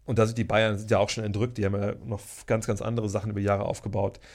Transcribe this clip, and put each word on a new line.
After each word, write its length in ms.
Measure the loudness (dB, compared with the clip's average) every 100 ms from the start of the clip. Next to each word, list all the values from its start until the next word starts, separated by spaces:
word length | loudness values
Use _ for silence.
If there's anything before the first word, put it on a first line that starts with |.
| -2
und 120 | 2
da 80 | 4
sind 120 | 2
die 60 |
Bayern 340 | 2 4 4 2
sind 120 | 2
ja 80 | 2
auch 120 | 2
schon 140 | 0
entrückt, 340 | -2 0 -2 0
die 80 | 0
haben 100 | 0
ja 180 | -2 -4
noch 180 | -8 -8 -10 -10 -2
ganz, 180 | 0 0
ganz 160 | -2
andere 260 | -2 -2 0
Sachen 240 | -2 -2
über 80 | 0
Jahre 240 | 2 2
aufgebaut. 560 | 0 -4 -4 -2 -2 -4 -18